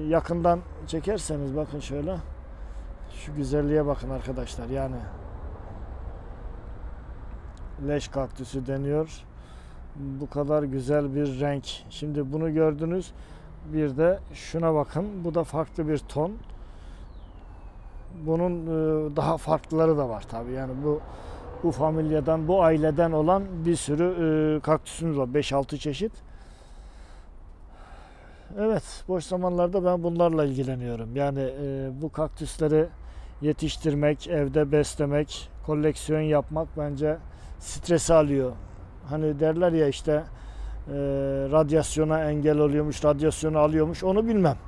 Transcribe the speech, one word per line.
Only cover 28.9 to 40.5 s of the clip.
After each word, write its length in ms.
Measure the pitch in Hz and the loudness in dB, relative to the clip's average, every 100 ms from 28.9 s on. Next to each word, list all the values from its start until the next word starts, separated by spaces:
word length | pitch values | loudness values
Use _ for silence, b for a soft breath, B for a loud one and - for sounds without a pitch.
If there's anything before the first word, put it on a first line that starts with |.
| - - | -12 -4
boş 160 | 185 | -4
zamanlarda 600 | - 180 185 175 175 190 | -2 -2 0 2 4 4
ben 180 | 180 180 | 2 2
bunlarla 420 | 170 170 170 160 | 0 4 4 6
ilgileniyorum. 720 | 143 131 131 127 120 117 113 131 | 2 2 -2 -2 -4 -6 -4 0
Yani, 240 | 143 139 | 0 0
e, 500 | 131 135 139 135 135 131 | -2 -4 -4 -4 -6 -4
bu 100 | 156 | -6
kaktüsleri 720 | - 156 - 151 - 151 156 170 - B B B B | -2 -4 -4 -8 0 4 4 4 -2 B B B B
yetiştirmek, 880 | 147 147 156 - 160 147 147 147 - | 0 0 -2 0 0 2 2 2 0
evde 440 | 160 139 151 147 | 0 2 2 4
beslemek, 800 | 151 139 - 143 147 147 - - - - | 4 2 0 0 2 0 -6 -12 -12 -4
koleksiyon 540 | 151 151 - - 156 | 2 2 0 0 0
yapmak 480 | 156 147 - 156 160 156 | 4 2 2 -4 -4 -4
bence 380 | 147 139 151 165 - B B B | -4 0 0 0 -6 B B B
stresi 560 | - - - 165 - | -10 -10 2 2 8
alıyor. 380 | 165 147 139 127 - - - - - 139 | 8 8 4 2 -2 -12 -14 -16 -16 -6
Hani 300 | 151 156 143 | 0 0 4
derler 320 | 160 160 180 | 2 4 4
ya 160 | 165 147 | 6 4
işte, 240 | - - | 2 2
e, 800 | 151 165 - - | 0 0 -12 -14